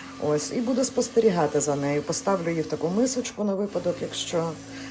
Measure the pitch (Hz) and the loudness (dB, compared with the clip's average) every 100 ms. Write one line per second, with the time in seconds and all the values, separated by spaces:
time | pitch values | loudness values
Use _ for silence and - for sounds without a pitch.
0 | - - 151 151 - 147 233 254 262 - | -16 -4 0 0 0 -2 0 2 2 0
1 | 240 226 220 175 147 147 147 143 143 147 | 2 4 6 4 4 2 2 0 2 0
2 | 147 160 - 190 170 165 156 156 165 196 | 0 -2 0 0 0 -2 -2 -2 0 2
3 | 254 254 240 - 208 196 202 - 180 170 | 2 0 -4 -4 -2 0 -2 -2 -2 -2
4 | 170 - - 170 165 151 - - - | -6 -6 -2 -2 -2 -4 -12 -14 -12